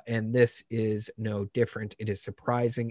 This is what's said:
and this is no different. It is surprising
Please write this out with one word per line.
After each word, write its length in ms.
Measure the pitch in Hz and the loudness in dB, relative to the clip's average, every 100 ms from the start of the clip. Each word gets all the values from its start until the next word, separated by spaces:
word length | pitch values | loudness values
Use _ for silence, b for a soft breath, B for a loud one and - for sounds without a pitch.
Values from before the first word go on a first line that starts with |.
| - | -2
and 280 | 113 110 | -2 0
this 300 | 123 120 - - | 6 6 4 -2
is 400 | 113 110 107 107 - | -2 0 0 -4 -6
no 260 | 110 104 98 | -4 -2 -2
different. 420 | - 117 117 107 - | 0 0 0 -8 -8
It 100 | 110 | -6
is 140 | 98 | -4
surprising 680 | - 98 - 120 120 117 117 | -6 -6 -2 0 0 -2 -6